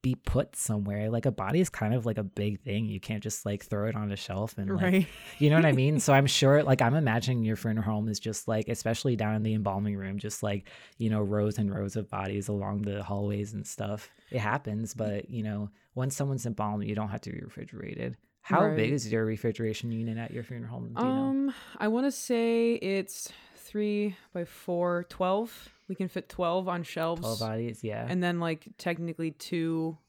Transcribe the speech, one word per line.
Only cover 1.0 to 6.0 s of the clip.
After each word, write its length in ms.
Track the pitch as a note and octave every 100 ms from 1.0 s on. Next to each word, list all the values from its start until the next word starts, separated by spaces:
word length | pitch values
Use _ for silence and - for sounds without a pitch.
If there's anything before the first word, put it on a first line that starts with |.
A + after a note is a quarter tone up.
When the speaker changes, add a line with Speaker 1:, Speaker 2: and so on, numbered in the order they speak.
| G#2+
Speaker 1:
Like, 160 | A#2 C3+
a 40 |
body 300 | - G2 D#3
is 80 | F#3
kind 240 | - G#2+
of, 140 | B2 A#2
like, 100 | G#2+
a 60 |
big 400 | G2 - G#2 G#2
thing. 240 | - G#2 G#2+
You 120 | G2+
can't 240 | - A2
just, 220 | G#2+ -
like, 180 | G#2 G#2
throw 260 | - G#2 G#2+
it 60 |
on 160 | G#2+ G#2
a 60 | G2+
shelf 400 | - F#2+ A2 -
and, 180 | G3
like, 80 | F#3+
Speaker 2:
Right. 240 | F#3 F#3 E3+ - - -
Speaker 1:
you 120 | D3
know 60 | D#3+
what 100 | D#3+
I 60 |
mean? 280 | C3+ C3+ D3+